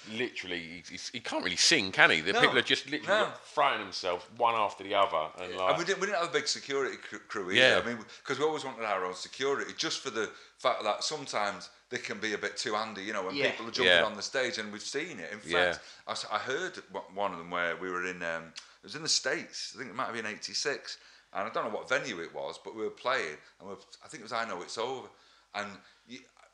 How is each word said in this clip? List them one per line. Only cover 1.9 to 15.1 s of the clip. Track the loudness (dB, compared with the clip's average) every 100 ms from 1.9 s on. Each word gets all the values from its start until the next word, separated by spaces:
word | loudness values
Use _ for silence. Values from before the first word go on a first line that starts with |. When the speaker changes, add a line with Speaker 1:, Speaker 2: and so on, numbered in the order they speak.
Speaker 1:
can | 8 8
he? | 8
The | 4
Speaker 2:
No. | 4
Speaker 1:
people | 6 6
are |
just | 4 2 0
literally | -4 2 2
Speaker 2:
No. | 2 -2 -4
Speaker 1:
throwing | 2 2 2
themselves | -4 -4 -2 -2 -4 2
one | 4 4
after | 2 -2
the | 2 4
other, | 6 4 0 -4
and, | -6
Speaker 2:
Yeah. | 0
Speaker 1:
like, | 2
Speaker 2:
And | 4
we | 2
didn't, | 0
we | 0
didn't | 0
have | 0
a |
big | 0 0
security | -2 -2 -2 0 -4
cr-, | -10 -12 -8
crew | -6 2
either. | 8
Speaker 1:
Yeah. | 8 8
Speaker 2:
I | 4
mean, | -4 -8 -10
'cause | -6 0
we | 0
always | 0 -6
wanted | -6
our | 0 0 0
own | -4
security, | -8 -4 0 0 -2 -4
just | -4 -4
for | -4
the | -2 -4 -6 -20 0
fact | 2 2
that | 2 0
sometimes | -2 -4 -4 -2 0 -2 -10 -20 _
they | -6
can | -6 -4
be | -2
a | -2
bit | -2 -4
too | -2
handy, | -2 -2 -6
you | -6
know, | -4
when | -4 0
Speaker 3:
Yeah. | 0
Speaker 2:
people | -2 -4
are |
jumping | 4 8
Speaker 1:
Yeah. | 8
Speaker 2:
on | 6 0
the |
stage, | -4 -2 -2 -2
and | -6
we've | -8
seen | -6 -6 -6